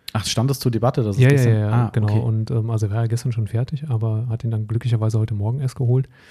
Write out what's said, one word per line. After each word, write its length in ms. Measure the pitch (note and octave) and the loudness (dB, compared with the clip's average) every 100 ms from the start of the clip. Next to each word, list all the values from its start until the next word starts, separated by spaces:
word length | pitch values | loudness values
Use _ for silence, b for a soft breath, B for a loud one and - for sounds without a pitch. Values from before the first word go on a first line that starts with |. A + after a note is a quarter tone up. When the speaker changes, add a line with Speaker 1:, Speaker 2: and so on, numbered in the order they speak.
| - | -8
Speaker 1:
Ach, 120 | G#2+ - | -6 -2
stand 240 | - C3 | 0 0
das 100 | C3 | 0
zur 120 | C3 | -2
Debatte, 320 | A2+ A#2 - | 0 0 0
dass 140 | G#2+ G2 | 0 4
es 40 | |
Speaker 2:
Ja, 60 | B2+ | 4
ja, 60 | C#3 | 6
Speaker 1:
gestern 180 | A#2+ | 4
Speaker 2:
ja, 60 | A2 | 2
ja, 100 | G#2 | 2
Speaker 1:
Ah, 180 | A#2 A2+ | 2 2
Speaker 2:
genau. 140 | - G#2+ | 0 2
Speaker 1:
okay. 120 | G#2+ | 2
Speaker 2:
Und, 300 | A#2+ A2 A2 | 0 -2 -2
ähm, 180 | A#2+ A2+ | -2 -2
also 160 | A2+ G#2 | -2 -2
er 40 | |
war 80 | A2 | 0
ja 60 | A2+ | -2
gestern 260 | A#2 B2+ | -2 -2
schon 140 | A2+ G#2 | -2 -2
fertig, 420 | A2+ C3 C#3+ D#3 | -2 -2 -4 -4
aber 380 | A2+ A2+ A2 A#2+ | -2 0 -2 -2
hat 140 | A2+ A#2+ | -4 -2
ihn 60 | |
dann 160 | A2 G#2 | -4 -2
glücklicherweise 520 | A2 A#2+ A2+ A2 A2 | -2 0 0 2 0
heute 140 | A2 | 0
Morgen 260 | G#2 G#2 C3 | -2 -2 -2
erst 160 | C3 - | -4 -2
geholt. 320 | A#2+ B2+ C3 B B | 0 2 0 B B